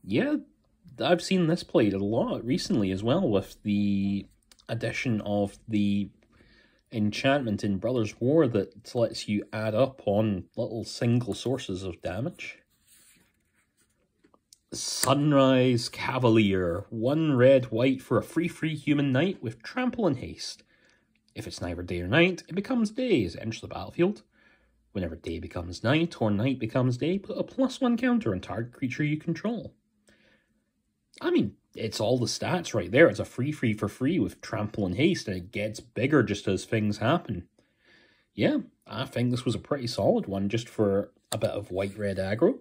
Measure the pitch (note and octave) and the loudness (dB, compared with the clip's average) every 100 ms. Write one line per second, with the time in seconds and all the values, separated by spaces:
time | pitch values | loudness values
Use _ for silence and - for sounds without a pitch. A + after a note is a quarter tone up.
0 | - C#3 C4+ D4+ - _ _ _ - - | 0 0 0 -2 -6 _ _ _ -20 -4
1 | C3 F3 - F#3 D#3+ F3 - E3 G#2+ F#2+ | 0 2 2 2 2 0 2 4 4 2
2 | G2+ A#2 B2+ - A#2 F3+ - D3+ G2 F#2+ | 0 0 -2 -4 -2 -2 0 0 2 0
3 | A2+ E3 E3+ G2+ - - G#2+ G2+ G2+ G2 | 0 2 2 2 0 -8 -2 2 2 2
4 | G2 G2+ - _ _ _ - A#2 A2 - | 0 -2 -6 _ _ _ -8 -6 -4 -4
5 | C3+ G#2+ - G#2 G2+ - - G#2+ G2+ G2+ | -2 -2 0 0 0 -4 -2 0 2 0
6 | G2 _ _ _ _ _ _ _ _ A#2 | -2 _ _ _ _ _ _ _ _ -2
7 | G#2 - C3+ C#3+ A#2 G2 G#2+ F#2+ A2 B2+ | -2 0 2 2 0 -2 -2 -2 0 0
8 | G#2+ - A#2+ D#3+ C3+ A2+ F#2 - - B2 | -2 -2 2 4 4 2 -2 -8 -8 -2
9 | A2+ - - G#2 - A2 A2 G#2+ C3+ - | -2 -2 -4 -4 -2 -6 -2 0 0 0
10 | - G2+ A2 F#2+ E2+ - A#2 A2 A2 - | 0 2 2 -2 -6 -8 -6 -6 -10 -2
11 | A#2+ A#2+ A#2+ B2+ A#2+ B2+ - F#2 F#2+ E2+ | 2 2 0 -6 -4 -4 -6 -8 -8 -8
12 | - F#2 D3+ - - - _ _ _ _ | -8 -6 -8 -8 -16 -16 _ _ _ _
13 | _ _ _ _ _ _ _ _ _ _ | _ _ _ _ _ _ _ _ _ _
14 | _ _ _ _ _ - _ - - - | _ _ _ _ _ -20 _ -10 -6 -2
15 | - C#3 D3 C#3+ C3 C3 B2+ A#2+ - - | 2 4 4 6 6 6 6 2 -2 -6
16 | - B2+ B2 A2 G2+ F#2+ F2+ E2+ - A2+ | -4 2 6 6 4 2 0 -2 -6 -4
17 | A#2 D3+ D#3+ C3 B2+ C3+ B2 A2+ C3+ B2+ | -2 0 2 6 8 8 4 0 2 0
18 | - A2+ - - E3+ - D#3+ D3+ - D3 | 0 0 0 -4 -4 -4 -6 -4 0 2
19 | C#3+ C3 F3+ F#3 - - - - B3+ A#3+ | 2 2 0 -2 -10 -10 -10 -4 -4 0
20 | F#3+ C#3 E2+ D#2+ - - _ _ _ _ | 0 0 -6 -10 -12 -14 _ _ _ _
21 | _ _ _ - F2+ - F2+ E2+ F2+ F2 | _ _ _ -14 -12 -8 -8 -8 -6 -4
22 | F2 C#3+ F3 F3 - E3+ G3+ B3 G#3 - | 0 4 2 0 -8 -8 -2 -2 0 -2
23 | B3+ D#3+ F2 - A2+ A2 F#2+ - F#2+ - | 0 2 0 -6 -8 -8 -10 -12 -10 0
24 | F3 G#3 _ _ _ _ _ _ _ G#2 | 0 0 _ _ _ _ _ _ _ -6
25 | E2+ E2 - E2 - F2+ F2 E2+ A2 D#3 | -6 -6 -8 -8 -8 -10 -10 -4 0 2
26 | E3 - A2+ G2+ C3 B2+ A2 C3+ B2+ B2 | 0 0 0 2 0 -2 -2 0 0 0
27 | D3 G3 - - E3+ - C4 - B3+ A#3 | -2 -2 -4 -6 -6 -2 -2 0 0 2
28 | B3+ A#3+ A#2 F#2 - F#2+ B2 - C3 - | 2 2 0 -4 -4 -8 -8 -6 -6 -2
29 | D3+ D3+ E3+ D#3+ G#3 A#3 - _ _ _ | -2 -2 -4 -4 -4 -6 -10 _ _ _
30 | _ _ _ _ _ _ _ _ _ _ | _ _ _ _ _ _ _ _ _ _
31 | _ - E4 F4 A2+ - _ - A2 - | _ -6 2 2 2 -4 _ -8 -6 -2
32 | A2 C3 A#2 - G#2 F3 E3+ C#3+ F2 A#2+ | 2 2 0 -2 -2 -2 -2 -4 2 6
33 | D#3 G2 - - C3+ D3+ A#2 G#2+ G2+ - | 6 6 -6 -4 -4 0 -2 0 -4 -2
34 | C3 F3 F#2 - - G#2+ G#2+ - F#2 F#2 | 0 0 -2 -4 -8 -6 -4 -2 -2 2
35 | E3 F3 - F#2 F2 G#2 G#2+ A2 - - | 0 0 -4 -8 -8 -6 -6 -8 -12 -4
36 | C3 D3 G2+ G2+ - F#2+ - A2+ G#2 G2+ | 2 4 4 0 0 -2 -2 -2 0 0
37 | A2+ F3 - F2 - _ _ _ _ _ | 0 0 -2 -8 -10 _ _ _ _ _
38 | _ _ _ - D#3 D4 - _ - G#2+ | _ _ _ 0 0 0 -4 _ -14 -10
39 | C3 B2 B2 B2 - G2+ - C#3+ A#2+ - | -6 -2 0 0 -2 -4 -4 -6 -4 0
40 | A2+ A3+ C#3 G2 G2 A2+ - - G#2 G2 | 2 2 0 -4 -2 -2 -4 0 2 2
41 | - _ _ G#2 G#2+ - G2+ F2+ G2+ G2+ | -2 _ _ -4 -2 -4 -6 -4 -4 -4
42 | G#2 F#2 - A2 F3 C4+ | -4 -2 -4 2 2 2